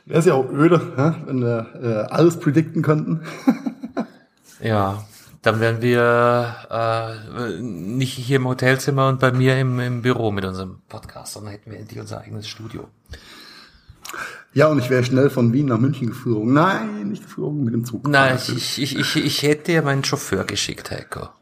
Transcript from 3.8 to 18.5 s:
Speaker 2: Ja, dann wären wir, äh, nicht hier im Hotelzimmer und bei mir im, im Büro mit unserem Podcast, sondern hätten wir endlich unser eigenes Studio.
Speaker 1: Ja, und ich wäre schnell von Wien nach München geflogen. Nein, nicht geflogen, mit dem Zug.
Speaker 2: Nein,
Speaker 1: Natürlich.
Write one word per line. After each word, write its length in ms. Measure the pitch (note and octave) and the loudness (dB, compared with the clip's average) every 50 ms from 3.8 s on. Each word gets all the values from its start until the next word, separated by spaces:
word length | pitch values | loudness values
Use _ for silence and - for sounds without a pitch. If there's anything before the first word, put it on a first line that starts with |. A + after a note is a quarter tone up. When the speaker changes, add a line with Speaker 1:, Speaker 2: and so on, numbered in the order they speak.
| - - - C4+ - - - - _ _ _ _ _ - - - | -14 -10 -8 -8 -8 -8 -12 -20 _ _ _ _ _ -20 -16 -6
Speaker 2:
Ja, 440 | - A2+ G#2+ G#2 G2 G2 G2+ G#2+ G#2 - - - - - - - | -2 0 2 2 2 0 -2 -6 -10 -14 -20 -20 -20 -20 -20 -2
dann 180 | - A2+ A2 A2 | 0 0 2 2
wären 220 | A2+ A2+ A2+ A2+ | 2 2 2 2
wir, 760 | A#2+ B2 A#2+ A#2+ A#2+ A#2+ A#2+ A#2+ A#2+ A#2+ A#2+ A#2+ A#2+ A#2 A2+ - - - | 2 2 4 4 4 4 4 4 4 4 4 2 0 -2 -6 -12 -12 -6
äh, 920 | - A2+ A#2 A2+ A2+ A2+ A2+ A2+ A2+ A2 G#2+ - - A#2+ A#2+ A2 E2 E2+ | -4 -2 -2 0 -2 -2 -4 -6 -10 -12 -14 -12 -8 -6 -6 -6 -6 -6
nicht 540 | A#2+ A#2+ F2+ E2+ F2 G2 A#2+ C3 C3 B2 - | -8 -8 -8 -8 -8 -6 -2 -2 -2 -2 -4
hier 220 | B2+ A#2 B2 C#3 | -6 -2 0 0
im 120 | C3 B2+ B2+ | 2 2 0
Hotelzimmer 600 | B2+ B2+ B2+ B2+ C3+ C3+ - D3 C3+ C3+ C3+ C3+ | 0 2 2 2 2 2 2 0 2 2 2 2
und 120 | C3 C3 | 2 2
bei 100 | C3+ B2+ | 2 2
mir 280 | B2 B2+ B2+ C3 C3 C3 | 4 4 4 4 4 2
im, 200 | C3 B2+ B2 B2 | 2 0 0 -2
im 220 | B2 B2 B2 A#2+ | -2 -4 -4 0
Büro 300 | A2+ B2+ A#2+ A2+ A2+ G#2+ | 0 2 2 2 0 0
mit 140 | G#2 G2+ F#2+ | 0 0 -2
unserem 320 | F#2+ F#2 F#2 F#2+ F#2 F#2 F#2+ _ _ | -4 -4 -6 -8 -10 -12 -16 _ _
Podcast, 460 | - G2+ - - - - A#2+ - - | -16 -16 -16 -16 -16 -16 -16 -14 -14
sondern 180 | G#2 G#2 G#2 | -14 -14 -14
hätten 180 | G2+ G#2 _ A2+ | -14 -16 _ -16
wir 80 | G#2 G2+ | -16 -16
endlich 220 | G#2+ G#2+ A2 A2+ | -16 -14 -14 -14
unser 200 | A2 G#2 A2 G#2 | -12 -10 -12 -12
eigenes 280 | G#2 G#2+ A2 G#2+ G#2 - | -10 -12 -12 -10 -10 -12
Studio. 400 | - - A2 G#2+ - - - - _ _ _ _ - - - - - - - - - - - - _ _ _ - - _ - - - - - - - - - _ _ | -12 -12 -12 -12 -12 -12 -12 -14 _ _ _ _ -20 -20 -18 -20 -20 -20 -20 -20 -20 -20 -20 -20 _ _ _ -20 -20 _ -18 -16 -14 -12 -12 -12 -14 -16 -20 _ _
Speaker 1:
Ja, 140 | C3+ D3 D#3 | 4 4 6
und 100 | D3+ C#3 | 4 2
ich 100 | B2 B2+ | 2 2
wäre 160 | C3 B2+ B2 | 2 2 2
schnell 240 | B2 C3+ B2+ C#3 C#3+ | 2 4 4 4 4
von 240 | - C3 A#2+ A#2 | 4 4 2 4
Wien 140 | A2+ C#3 D3 | 4 2 2
nach 120 | C3 A#2+ A2 | 2 2 2
München 280 | B2 C#3+ D3+ - B2 | 2 0 0 -2 -4
geflogen. 480 | A2 - - - A#2+ A2+ G#2+ G#2+ A#2+ C3+ | -6 -6 -6 -4 -2 -2 0 2 4 4
Nein, 540 | D3 E3+ F#3+ G3+ A3 A3+ G#3+ G#3 G#3 G3+ G3+ | 4 4 4 2 0 -4 -6 -6 -6 -6 -6
nicht 140 | G#3 - - | -8 -8 -12
geflogen, 400 | - - - - D3 D3 D3 C3 | -14 -10 -8 -6 -6 -4 -2 -2
mit 100 | A2+ B2 | 0 0
dem 100 | A#2+ A#2+ | -2 -2
Zug. 240 | - A2+ F#2 - C#3+ | -4 -6 -4 -2 2
Speaker 2:
Nein, 280 | D3 C#3 C3+ C3 B2+ | 4 4 4 4 2
Speaker 1:
Natürlich. 420 | A#2+ - - | 0 -2 -4